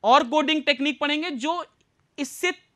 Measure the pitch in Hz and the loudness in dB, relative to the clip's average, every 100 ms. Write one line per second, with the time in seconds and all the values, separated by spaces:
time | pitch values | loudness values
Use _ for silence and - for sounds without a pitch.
0 | 202 269 240 302 294 311 294 269 285 - | 6 4 4 0 2 0 0 0 -2 -2
1 | 294 302 349 269 285 349 - _ _ _ | -2 -2 -4 -6 -4 -4 -8 _ _ _
2 | _ - 277 - 359 359 _ | _ -10 -10 -4 -4 -4 _